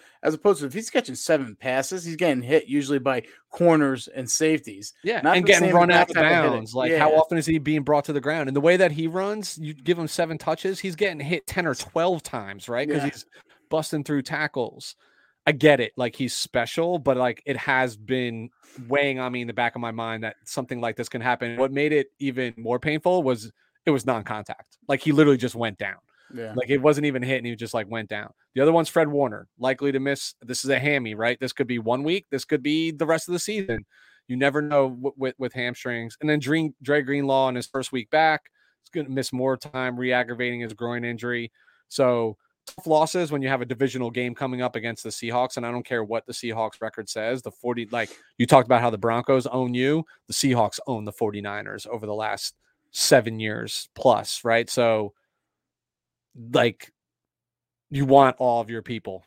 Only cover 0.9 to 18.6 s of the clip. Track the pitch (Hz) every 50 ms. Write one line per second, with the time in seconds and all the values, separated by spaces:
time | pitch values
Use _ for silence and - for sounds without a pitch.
0.9 | - 262 233 - 123 - - - 160 147 135 113 101 - - 131 127 135 135 -
1.9 | 185 185 170 170 165 156 180 165 135 127 117 120 151 156 151 - 135 147 139 135
2.9 | 147 135 120 139 131 123 - - - - _ _ - - 175 170 160 156 147 135
3.9 | 131 123 - - - 131 127 117 - - 160 156 160 147 - 113 98 98 104 -
4.9 | - _ - 190 240 190 135 156 180 180 175 185 196 170 175 185 180 175 175 175
5.9 | 175 165 - - 165 170 151 156 170 170 156 135 117 113 110 110 120 127 131 160
6.9 | 165 156 151 156 156 156 160 156 175 165 151 160 160 156 135 143 156 151 139 143
7.9 | 151 147 143 - 147 143 123 147 156 165 143 131 135 143 143 170 180 185 190 170
8.9 | 147 156 160 165 160 185 190 202 214 220 196 - - 160 160 151 156 147 123 170
9.9 | 180 170 165 147 - - 170 160 160 - - - 165 - - 190 190 - - 190
10.9 | 170 156 202 196 170 147 135 147 175 151 - - - 185 170 160 127 - - -
11.9 | - 160 170 180 180 156 - - - 120 101 98 101 98 - - 120 120 143 143
12.9 | 147 151 135 143 - - - _ _ - - _ _ _ _ - 156 160 151 -
13.9 | - 151 135 - 147 139 131 - 151 147 151 147 - 135 117 107 - - - -
14.9 | - _ _ _ _ _ _ _ _ _ - 151 151 127 156 151 143 127 117 107
15.9 | - - 123 117 - - 131 117 - - - - - 123 117 - - - 165 175
16.9 | 180 165 123 143 131 127 127 123 113 - - 143 135 123 - 147 131 131 131 123
17.9 | 110 107 110 101 131 127 123 120 117 113 113 120 _ _